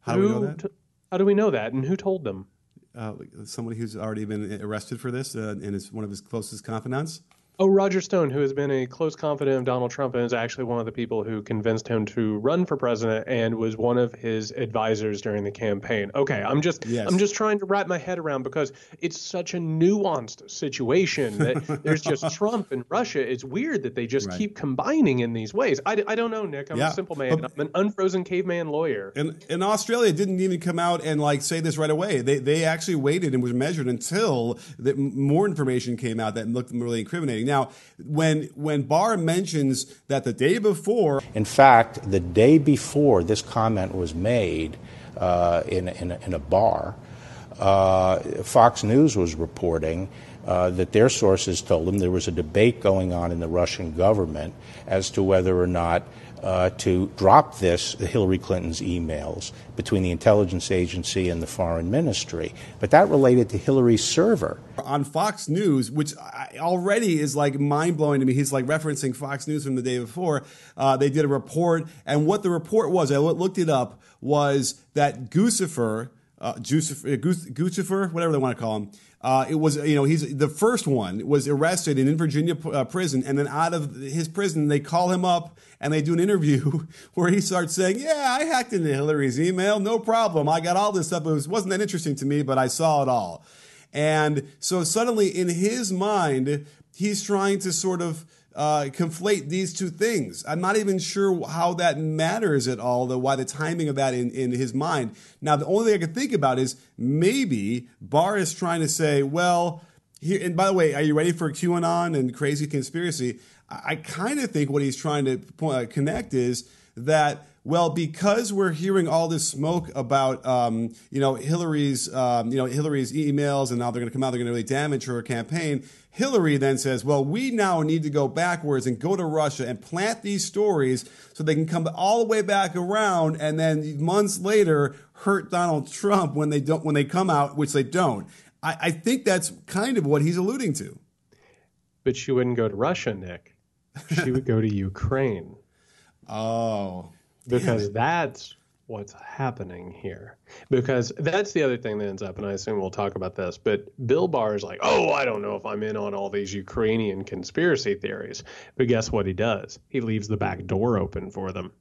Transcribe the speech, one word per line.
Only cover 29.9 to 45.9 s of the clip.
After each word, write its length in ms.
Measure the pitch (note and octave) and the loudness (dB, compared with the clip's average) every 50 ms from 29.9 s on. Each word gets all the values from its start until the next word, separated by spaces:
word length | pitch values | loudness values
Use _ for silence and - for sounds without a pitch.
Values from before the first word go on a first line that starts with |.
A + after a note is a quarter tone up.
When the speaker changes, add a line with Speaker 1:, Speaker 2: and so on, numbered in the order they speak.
| A3+ A#3+ A#3+ G#3 | 0 4 4 4
Speaker 1:
didn't 300 | D#3+ D#3 G#3 F#3+ F#3+ F3+ | 4 2 0 0 0 0
even 180 | F#3+ F#3+ F3+ E3 | 0 0 0 -2
come 180 | E3 F3+ E3 | -2 -2 -2
out 280 | E3+ E3+ F3 F3 E3 - | 0 0 0 0 0 0
and, 160 | D#3+ D#3 D3+ | -2 0 2
like, 200 | D3 D3 D3 C#3+ | 2 2 2 0
say 200 | D3 - E3+ E3 | -2 -4 -4 -2
this 160 | D#3+ E3 D3+ | -2 -2 -2
right 120 | D3+ D#3 D3+ | 0 0 0
away. 300 | D3+ D#3 F3+ G#3+ F3+ C3 | 0 0 0 0 0 0
They, 180 | A#2+ C3 C#3+ | 2 2 2
they 280 | C#3 B2 C3+ D3+ D#3+ D#3+ | 2 2 2 2 2 2
actually 300 | D#3+ D#3+ E3 D#3+ - F3 | 0 0 0 -2 -2 -2
waited 380 | D3+ C3+ C#3+ D#3 F#3 F3+ D3+ C3 | 0 2 2 0 2 0 0 0
and 80 | B2+ | 0
was 120 | B2 B2 A#2+ | 0 0 0
measured 340 | B2 C3+ D#3 F3+ D#3+ C3+ | 0 0 0 0 -2 -2
until 720 | B2 B2 A#2 - - D#3+ G3+ A3+ G3+ C#3+ B2 A2+ A#2 A#2+ - - - C3+ | -2 -2 -4 -4 -4 0 0 2 2 2 0 0 -2 -4 -6 -10 -20 -16
the, 140 | - A#2+ C3+ | -2 -2 -2
m-, 260 | C#3 C3+ C#3 C#3 G#2 | 0 0 -2 -2 -2
more 280 | C3 C#3 C#3+ C#3+ E3+ G3+ | 0 2 4 4 4 4
information 480 | G#3 E3+ C#3+ C#3+ C3 B2+ B2+ - B2 A#2+ | 2 0 0 0 0 0 0 -2 -4 -6
came 240 | A2 - A#2 A2+ A2+ | -4 -4 -4 -2 -2
out 160 | A2 A2 G2+ | -2 -2 -4
that 140 | A2+ A2 A2 | -4 -4 -2
looked 220 | A#2 B2 B2 - | -2 -4 -4 -4
really 280 | A#2+ A#2+ A#2+ A#2+ A#2+ A2+ | -6 -6 -4 -2 -4 -4
incriminating. 460 | G#2+ - - F3 D#3+ C#3 A#2 A2 A#2 | -4 -4 -6 -4 -4 -4 -2 -2 -2
Now, 240 | C3+ C#3+ C3+ B2+ - - - - - _ - F2 | 0 0 0 0 -2 -8 -20 -20 -20 _ -18 -10
when, 420 | - D3+ D3 D#3+ D#3+ D#3 D#3 D3 - - | -4 0 2 4 4 2 2 -2 -6 -10
when 260 | - D3 D#3 D3+ D3 | -6 -4 -2 0 0
Barr 360 | C3 A2+ D3 E3 G3 A#3 A3+ | 0 2 2 2 2 2 0
mentions 680 | G3 D#3+ D#3+ E3 F3+ G3 D#3 D#3+ D#3 C#3 C3+ C3 B2+ - - - - _ | 0 0 0 0 0 0 0 0 0 2 2 0 -2 -4 -10 -14 -20 _
that 160 | - C#3+ C3+ C3+ | -2 -2 -2 0
the 100 | B2+ G#2+ | -2 0
day 240 | - B2+ D3+ G3 | 2 2 2 2
before 640 | A#3+ G3+ G#3+ F#3+ D#3+ D#3 G3 A3+ A#3+ G3 D3+ C#3 C3+ - - - | 4 2 0 0 0 0 0 2 2 2 2 2 0 -4 -4 -4
Speaker 3:
In 100 | G#2+ G#2+ | -4 -4
fact, 640 | - - - C3+ C3+ B2 A2+ A#2 - - - - G2+ | 0 6 8 10 10 10 10 8 4 -2 -10 -4 0
the 100 | F#2+ F#2+ | 0 0
day 380 | E2+ F2 E2+ G#2+ A2 C3+ D#3 | 0 2 4 6 8 8 8
before 640 | D#3+ C#3 D3+ C#3+ A#2 - - - C#3+ D3 C#3+ A#2 F#2 F2 | 6 6 4 2 2 0 -2 0 2 4 6 6 6 4
this 200 | - A2 G2+ - | 2 0 -2 -2
comment 500 | - - A#2 A2 A2+ A2 G2 F#2 F#2+ - | -4 -2 0 0 2 2 0 -2 -2 -4
was 220 | F#2+ F2 D#2+ D#2+ | -4 -4 -4 -4
made, 640 | E2+ F#2 A2 B2 A#2+ G2+ F2 - D#2 D#2+ D#2 D2 - - - - - - - - | -2 0 0 2 2 0 0 -2 -2 -4 -6 -8 -12 -18 -18 -18 -18 -18 -16 -8
uh, 460 | - F2 F2+ F2+ F2 F2 F2 E2+ E2+ - | -2 0 2 2 4 4 4 2 2 0
in, 220 | - F2+ F#2 F2+ | -2 -4 -2 -4
in, 240 | F2+ | -4